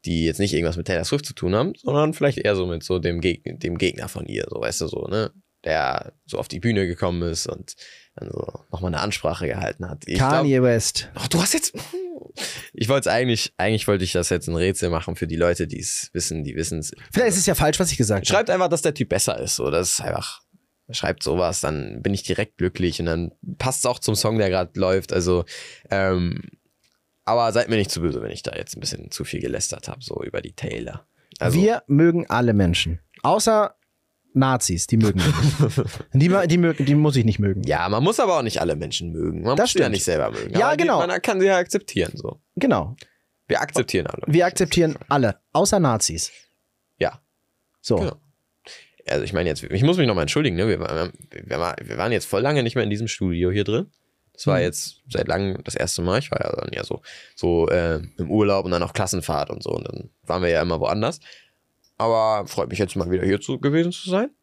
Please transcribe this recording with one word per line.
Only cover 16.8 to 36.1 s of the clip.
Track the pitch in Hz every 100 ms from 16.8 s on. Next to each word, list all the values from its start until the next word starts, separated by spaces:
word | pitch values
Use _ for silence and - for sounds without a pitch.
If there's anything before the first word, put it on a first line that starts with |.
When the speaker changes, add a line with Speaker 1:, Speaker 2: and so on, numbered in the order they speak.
| 76 - -
Speaker 2:
Vielleicht | - 240
ist | 185
es | 196
ja |
falsch, | 170 151 151
was | 180
ich | -
gesagt | 107 101 -
habe. | 196
Speaker 1:
Schreibt | 226
einfach, | 185 180
dass | 165
der | 165
Typ | 147 117
besser | 95 - 62
ist, | 64
so, | - 65
das | 80 90
ist | -
einfach, | - - - - _ _ _ _ -
schreibt | 120 - 90
sowas, | - 90 87 90
dann | 73 76 55 55
bin | 92
ich | 98
direkt | - 90 90 -
glücklich | 92 - 90 78
und | 85
dann | 82 82 _ - -
passt's | 127 127 123
auch | 123
zum | - 107
Song, | 110 110
der | 98
grad | 92 90 -
läuft, | 92 95 -
also, | 92 87 90 85 - - - -
ähm, | 98 95 92 87 82 - _ _ _ _ _ _ _
aber | - 117 117
seid | 110 -
mir | 110
nicht | 98
zu | -
böse, | 82 64
wenn | 55
ich | -
da | - -
jetzt | - -
ein |
bisschen | - - -
zu | -
viel | - -
gelästert | 60 62 - - -
hab, | -
so | - -
über | - -
die | -
Taylor. | - - - - - _ _ _ -
Also | 120 147
Speaker 2:
Wir | 202 233 -
mögen | 143 170 170 -
alle | 117 120
Menschen, | 104 90 85 82 85 _ _
außer | 135 202 226 214 208 _ _ _ _ _ _
Nazis, | 135 131 127 - 90 -
die | 113
mögen | 107 92
wir | 85 80 143 - 127
nicht. | - - -
Speaker 1:
<laughs> | -